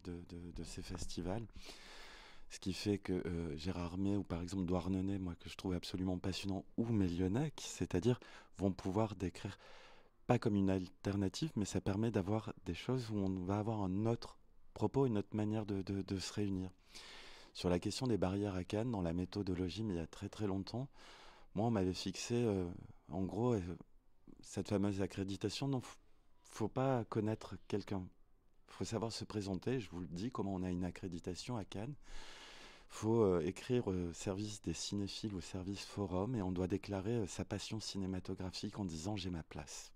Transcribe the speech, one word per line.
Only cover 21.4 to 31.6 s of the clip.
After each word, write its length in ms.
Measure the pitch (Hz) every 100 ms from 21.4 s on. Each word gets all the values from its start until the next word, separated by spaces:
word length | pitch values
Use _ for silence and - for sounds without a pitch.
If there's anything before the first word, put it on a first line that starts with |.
| -
moi 140 | 90 117
on 20 |
m'avait 240 | 110 92
fixé, 400 | 90 98 - -
euh, 320 | 120 120 98 87 90 - - -
en 120 | 87
gros, 320 | 92 98 123
euh, 60 | 113 87 85 - - - - - -
cette 260 | - - 92
fameuse 320 | 104 101 98
accréditation, 680 | 92 - 98 98 107 - 139
non, 100 | 131
f-, 180 | - - - - - -
faut 240 | - - 104
pas 360 | - 135 127 107
connaître 500 | 117 107 110 - 95 -
quelqu'un. 400 | 104 - 98 92 - - - - - -
Faut 180 | -
savoir 260 | 95 110 113
se 140 | -
présenter, 560 | 110 107 98 92 117 131
je 80 | 101
vous 120 | 85
le 60 | 87
dis, 240 | 87 117
comment 240 | - 98
on 80 | 92
a 80 | 92
une 140 | 90
accréditation 720 | 90 - 98 85 90 87 -
à 80 | 123